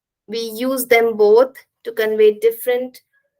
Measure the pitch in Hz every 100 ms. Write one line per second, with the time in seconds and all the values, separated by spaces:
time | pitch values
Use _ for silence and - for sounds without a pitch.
0 | _ _ _ 226 233 214 254 262 247 233
1 | 233 214 208 220 269 - _ _ - 226
2 | 220 214 214 208 226 220 247 247 254 -
3 | _ _ _ _